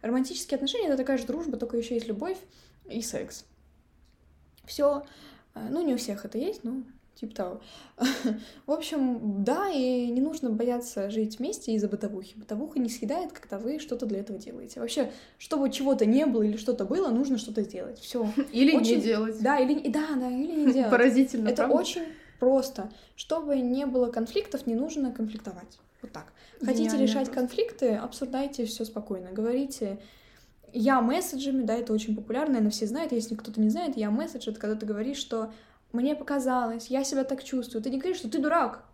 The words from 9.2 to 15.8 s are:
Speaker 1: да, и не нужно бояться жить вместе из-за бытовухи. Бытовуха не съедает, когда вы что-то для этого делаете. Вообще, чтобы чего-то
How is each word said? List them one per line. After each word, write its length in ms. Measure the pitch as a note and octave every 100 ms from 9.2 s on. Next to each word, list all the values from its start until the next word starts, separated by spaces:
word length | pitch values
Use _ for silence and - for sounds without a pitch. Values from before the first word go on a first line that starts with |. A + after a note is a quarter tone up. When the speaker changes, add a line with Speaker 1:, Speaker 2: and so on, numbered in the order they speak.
| G#3+ G3
Speaker 1:
да, 240 | G3+ D#4 G4+
и 380 | D4+ B3+ B3 A#3+
не 120 | A#3+
нужно 300 | C#4+ D#4 B3
бояться 600 | G#3+ A#3+ A#3+ A#3+ - G3
жить 280 | A3 G#3+ -
вместе 340 | C4+ G#4+ -
из-за 160 | A3 G#3
бытовухи. 460 | G#3 G#3 G3+ F#3+ -
Бытовуха 420 | - G#3+ D#4 C#4+
не 100 | A#3+
съедает, 440 | - G#3+ D#4 F4+
когда 260 | - - G3
вы 200 | A3+ D4+
что-то 280 | - A#3+ B3+
для 140 | G3
этого 180 | G3+ G3
делаете. 420 | - - - -
Вообще, 300 | A#3+ D4+ B3+ - - _
чтобы 320 | - D#4 C4+
чего-то 340 | -